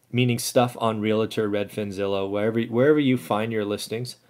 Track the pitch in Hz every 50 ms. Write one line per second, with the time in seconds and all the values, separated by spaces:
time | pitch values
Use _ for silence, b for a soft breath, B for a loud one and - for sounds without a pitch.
0 | _ _ - 120 127 123 120 117 - - - 131 120 123 123 - 117 113 110 107
1 | 104 110 107 107 110 104 - 113 110 104 101 101 104 98 - 107 104 101 95 95
2 | 101 98 98 98 98 98 101 104 104 113 110 117 113 - 113 120 127 151 156 151
3 | 143 131 127 127 - - 107 104 110 113 113 107 104 101 104 101 - - 113 113
4 | 123 123 - _ b